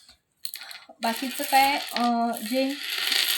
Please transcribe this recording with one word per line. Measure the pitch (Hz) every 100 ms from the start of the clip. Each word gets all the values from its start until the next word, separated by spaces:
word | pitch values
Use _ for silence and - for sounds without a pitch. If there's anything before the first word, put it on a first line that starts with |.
| - - _ _ - - - - - -
बाकीचं | 233 233 269 247
काय, | 285 269 277 294 -
अ, | - 240 233 233 226 214
जे | 254 269 285 - - - - -